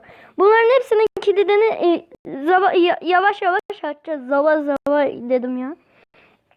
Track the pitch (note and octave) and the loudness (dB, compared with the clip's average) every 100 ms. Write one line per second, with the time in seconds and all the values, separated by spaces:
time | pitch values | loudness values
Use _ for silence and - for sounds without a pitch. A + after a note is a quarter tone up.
0 | - - - - G4 A4+ A#4 C5 B4+ G#4+ | -12 -20 -14 0 4 4 4 2 2 0
1 | A4 - G#4 F#4+ F#4+ G#4 A4 - F4 E4+ | 0 0 0 0 2 2 0 0 0 -2
2 | - - - C4+ D4 F#4 F#4+ F4+ F4 - | -4 -18 -14 -8 0 2 2 2 0 0
3 | D#4+ F4+ G4+ G4+ F#4+ F#4+ - G4+ D4+ D4 | -2 0 0 0 -2 -2 -4 -10 -10 -10
4 | - D4+ B3 C#4 D4+ D#4 C#4+ C#4 C#4 D4 | -10 -10 -4 0 2 2 0 -4 -2 0
5 | C#4 - A#3+ B3+ B3 B3+ C4 E4+ _ _ | 0 -4 -4 -4 -2 -8 -10 -14 _ _
6 | _ _ _ _ _ | _ _ _ _ _